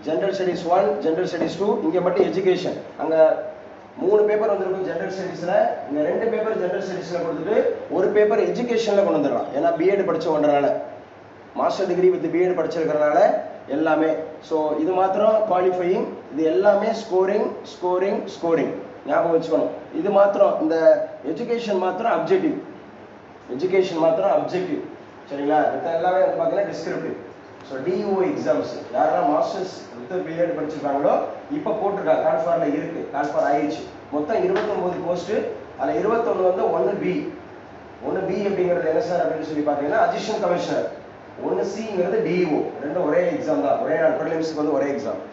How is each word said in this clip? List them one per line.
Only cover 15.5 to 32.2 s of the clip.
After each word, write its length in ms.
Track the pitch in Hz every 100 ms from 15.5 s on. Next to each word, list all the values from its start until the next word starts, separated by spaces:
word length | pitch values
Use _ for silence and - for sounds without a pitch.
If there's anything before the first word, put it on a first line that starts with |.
குவாலிஃபையிங், 560 | 180 185 180 175 202 285 - -
இது 100 | 131 160
எல்லாமே 360 | 180 202 202 220 214
ஸ்கோரிங், 420 | - 180 190 208 247 - -
ஸ்கோரிங், 460 | - 180 180 196 220 - -
ஸ்கோரிங். 360 | 170 160 123 - - - -
ஞாபகம் 260 | 151 165
வச்சுக்கணும். 360 | 160 - 151 - - - -
இது 120 | 185 196
மாத்திரம், 380 | 202 202 196 -
இந்த 140 | 156 165 226 311 - - 277
எஜுகேஷன் 460 | 320 208 233 202 185
மாத்திரம் 300 | 185 180 175 170
அப்ஜெக்டிவ், 400 | - 190 160 - - - - - - - - - -
எஜுகேஷன் 460 | 123 180 190 175 165
மாத்திரம் 280 | 160 165 190 160
அப்ஜெக்டிவ். 420 | - 180 185 143 - - - - -
சரிங்களா? 320 | 143 143 151 -
மத்த 180 | - 165 165
எல்லாமே 200 | 180 185
வந்து 160 | 185 -
பாத்தீங்கன்னா 320 | 165 180 180
டிஸ்கிரிப்டிவ். 420 | 156 180 151 - - - - - - -
So 80 | 135 156
டிஇஓ 300 | 202 208 190 180
எக்ஸாம்ஸ் 400 | - - 147 117 - - 123
யாரெல்லாம் 340 | - - -
masters 360 | 165 - 190 - - - 120
with 140 | 123 180 156
B 140 | 165 170
Ed 40 | 156
படிச்சிருக்காங்களோ 560 | 147 147 143 139 165 - - - - -
இப்ப 180 | 220 214
போட்டிருக்காங்க, 420 | 196 196 156 156